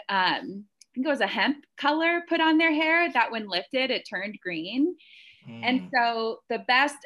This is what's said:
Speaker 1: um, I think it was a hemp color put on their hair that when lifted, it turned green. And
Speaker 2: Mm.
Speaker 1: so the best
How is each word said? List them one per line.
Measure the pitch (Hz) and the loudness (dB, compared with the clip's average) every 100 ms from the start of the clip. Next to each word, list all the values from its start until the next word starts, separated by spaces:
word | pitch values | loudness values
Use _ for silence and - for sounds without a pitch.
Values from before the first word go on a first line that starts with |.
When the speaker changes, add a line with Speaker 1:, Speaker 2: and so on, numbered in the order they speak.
| - | -2
Speaker 1:
um, | 196 180 131 - 196 208 | 0 2 0 -4 -12 -14
I | _ _ | _ _
think | 247 294 | -4 -2
it | |
was | 262 | 0
a | 196 | 0
hemp | 196 214 294 - - | 0 0 -2 -8 -4
color | 285 302 330 339 339 | 0 2 2 0 -2
put | 330 | 0
on | 320 311 | 4 4
their | 330 | 4
hair | 302 320 330 339 | 2 2 2 2
that | 254 226 | 2 0
when | 226 208 | -2 -6
lifted, | 180 - 262 254 | -6 -4 -2 -2
it | 226 - | -2 -6
turned | 185 202 196 | -8 -8 -10
green. | 180 165 175 247 320 - _ - - - - 117 | -8 -8 -6 0 0 -2 _ -20 -20 -20 -18 -6
And | 233 254 | -2 -2
Speaker 2:
Mm. | 180 | 0
Speaker 1:
so | 254 233 226 226 - - | 0 2 0 -2 -6 -6
the | 226 | -4
best | - 254 285 294 | 2 2 2 0